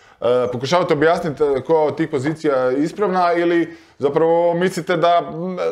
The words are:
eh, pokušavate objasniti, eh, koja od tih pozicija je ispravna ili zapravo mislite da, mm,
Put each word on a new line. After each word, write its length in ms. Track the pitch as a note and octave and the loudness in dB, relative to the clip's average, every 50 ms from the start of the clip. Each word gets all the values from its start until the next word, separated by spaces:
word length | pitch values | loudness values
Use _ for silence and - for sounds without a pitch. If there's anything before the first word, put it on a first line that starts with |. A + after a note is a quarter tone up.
| _ - - - | _ -20 -10 -4
eh, 260 | - A#2+ B2 B2 B2 - | 0 0 2 2 0 -2
pokušavate 420 | - A#2+ C3 C3 F3 F3+ F3 D#3+ D#3+ | -4 -4 -4 0 0 0 2 2 2
objasniti, 480 | C#3+ D3+ D#3+ E3+ - - E3 C3+ C3+ | 2 4 2 2 2 -2 -4 -2 -2
eh, 180 | D3+ C#3+ C3+ C3 | 0 0 0 0
koja 200 | C3 - D#3+ D#3+ | 0 0 2 2
od 160 | D3+ D3 C#3 | 2 0 -2
tih 120 | - E3 D3+ | -2 -4 -4
pozicija 480 | D3+ C3+ B2+ D#3 D#3+ D#3 - D3+ C#3 | -2 -4 -2 -4 -4 -4 -2 -2 0
je 260 | C3 B2+ B2+ B2+ C#3+ | 0 0 0 0 0
ispravna 500 | D3+ E3+ - - G#3 F#3+ F#3 F#3 F3+ E3+ | -2 -2 -2 -2 -2 -2 0 0 0 2
ili 440 | E3+ E3+ F3 F3 F3 E3+ D#3+ E3 - - - _ _ - | 2 2 0 2 2 0 0 -2 -6 -16 -20 _ _ -2
zapravo 560 | A#2+ C#3+ C#3+ D#3+ D#3+ D#3+ E3 E3+ F3 E3+ E3+ | -2 0 2 2 2 2 2 2 2 2 0
mislite 420 | E3+ F3+ F#3 F3+ F3+ D#3+ - F3+ | 0 0 -2 -2 -4 -4 -2 -2
da, 240 | E3 D#3 E3+ F3 E3+ | 2 2 2 2 2
mm, 380 | D3+ C#3 D3+ D#3+ E3+ F#3 F#3 F3+ E3+ E3 | 0 -2 -6 -8 -8 -8 -6 -6 -4 -6